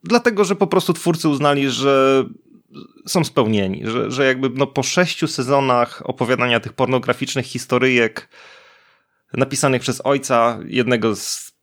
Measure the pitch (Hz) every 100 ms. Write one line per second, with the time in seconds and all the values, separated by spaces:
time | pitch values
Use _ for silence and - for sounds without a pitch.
0 | 170 233 240 202 196 196 185 190 - 165
1 | - 165 160 143 147 143 139 117 139 135
2 | 135 135 127 - _ - _ - - _
3 | - 180 156 - 110 107 95 95 110 117
4 | 107 123 135 127 135 127 139 - 127 -
5 | 180 - 160 - 123 139 135 123 120 -
6 | - - 120 127 123 117 110 - 123 127
7 | - 123 135 135 123 123 - 123 131 127
8 | 113 - - - - - - _ _ _
9 | _ _ _ 120 135 139 143 127 123 117
10 | - 139 - 120 117 110 - 127 120 123
11 | 113 101 - - - _